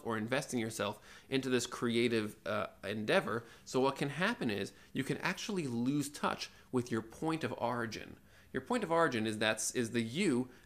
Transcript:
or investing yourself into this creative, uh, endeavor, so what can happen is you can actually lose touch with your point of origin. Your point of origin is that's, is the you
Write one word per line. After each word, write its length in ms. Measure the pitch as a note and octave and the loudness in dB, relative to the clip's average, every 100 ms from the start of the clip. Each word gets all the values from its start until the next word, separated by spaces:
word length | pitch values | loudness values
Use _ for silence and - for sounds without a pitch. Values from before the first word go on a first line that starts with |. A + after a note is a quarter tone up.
or 140 | - A2 | -2 -2
investing 400 | G#2+ C3 D3+ B2 | 0 0 0 -2
yourself 400 | A2+ - G2+ - - - - | -2 0 -2 -4 -12 -20 -2
into 180 | C3+ C3 | -2 2
this 160 | B2+ | 2
creative, 720 | A#2+ - A#2+ A#2 A#2+ A2+ G#2+ - | 0 -2 2 4 4 4 0 -4
uh, 220 | - G#2 - - F#2+ | -4 -2 -4 -6 -6
endeavor, 580 | G#2+ G#2+ F3+ E3+ A2 - - | -4 2 2 2 -2 -6 -14
so 160 | - C3+ | -4 2
what 160 | C3 C#3 | 2 2
can 140 | C#3+ | -2
happen 400 | C#3 F#3+ A#3+ B2 | 0 -2 0 -2
is 220 | G2+ G2+ - - | -2 -4 -6 -8
you 120 | - | -4
can 120 | C3 C#3+ | -2 -2
actually 440 | E3 F#3 - G3 C#3+ | -2 -4 -4 -2 -2
lose 440 | A#2 A#2+ D3 C#3+ | 0 2 2 0
touch 400 | - - - - - - | -2 -2 -2 -6 -12 -4
with 220 | B2+ A#2+ | -2 0
your 80 | A2+ | -2
point 420 | G#2+ - D#3 D#3+ | -4 -6 -4 -2
of 120 | B2+ - | -4 -2
origin. 600 | A#2 A#2+ A#2 G2+ - - - - - | -2 -2 -4 -6 -10 -16 -20 -20 -6
Your 80 | C3+ | -6
point 240 | - B3 | -2 -2
of 80 | G3 | 2
origin 340 | E3 E3 B2 A2 | 4 4 4 0
is 100 | G#2+ | 2
that's, 360 | A2 A2+ - | 2 2 0
is 180 | - A#2 | 0 0
the 100 | A#2 | 0
you 480 | A2+ C3+ G3+ B2 B2+ - | 0 2 2 2 0 -6